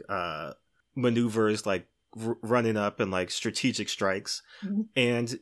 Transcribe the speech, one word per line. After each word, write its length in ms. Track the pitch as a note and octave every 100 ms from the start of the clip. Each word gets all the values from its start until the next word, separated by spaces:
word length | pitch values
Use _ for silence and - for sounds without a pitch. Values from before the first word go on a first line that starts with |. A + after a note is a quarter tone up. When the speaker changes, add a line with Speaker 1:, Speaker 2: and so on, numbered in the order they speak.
| -
Speaker 1:
uh, 460 | G2 F2 D#2 D2+ - _ _ _ C3+
maneuvers, 680 | B2 A#2 A#2+ A2 G#2+ G#2+ G#2
like, 200 | F#2 - _ _ A2
r-, 180 | A2+ A2+
running 360 | A2 B2 A2+ G#2+
up 220 | G2+ -
and, 120 | G2
like, 180 | F#2 F2+
strategic 580 | - A2 - C3 G#2+ G#2
strikes, 520 | - G2 G2 - - - -
Speaker 2:
Mm-hmm. 180 | G3 G3+ A3 C3+
Speaker 1:
and 440 | B2 A#2+ A#2+ C3